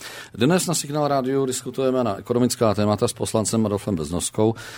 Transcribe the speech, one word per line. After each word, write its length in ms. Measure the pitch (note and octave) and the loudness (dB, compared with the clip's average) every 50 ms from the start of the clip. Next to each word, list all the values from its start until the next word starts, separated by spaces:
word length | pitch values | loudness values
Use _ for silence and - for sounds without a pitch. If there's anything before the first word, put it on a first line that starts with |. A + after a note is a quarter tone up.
| - - - - - - - | -16 -16 -16 -16 -18 -12 -4
Dnes 340 | - A2+ C#3+ F3 F3+ E3+ F3+ | 0 2 4 4 4 2 0
na 60 | D#3+ | -2
Signál 340 | - - C#3+ C#3+ D3+ D3 C#3+ | -4 -4 -4 -2 -2 0 2
Rádiu 380 | C#3 C#3 B2+ B2+ C3+ C3+ C#3 | 2 0 0 0 0 0 0
diskutujeme 580 | C3 B2 B2 - C3 B2 - C3+ C3 B2+ C3 B2 | 0 -2 -4 -6 -6 -4 -2 0 2 2 2 2
na 120 | A2+ G2 | 0 -2
ekonomická 580 | - G2 - A#2+ A#2+ B2 A#2+ - - A#2 A2 G2 | -4 -2 -2 2 2 2 2 2 2 2 2 4
témata 340 | F#2+ G#2 G#2 G#2 G#2 B2 A2 | 4 2 2 2 2 2 0
s 60 | - | -2
poslancem 520 | - A2+ G2+ - A2+ G#2 - - A2+ A2 | -2 -4 -2 0 0 0 0 2 2 2
Adolfem 300 | G#2 G#2 G2 - - G#2 | 2 0 -2 -2 -2 -2
Beznoskou. 580 | D#2+ D#2 C#2+ E2+ E2+ - - - - A2 A2 A2 - - - - | -2 -2 -2 -4 -4 -4 -4 0 2 2 2 2 0 -6 -16 -16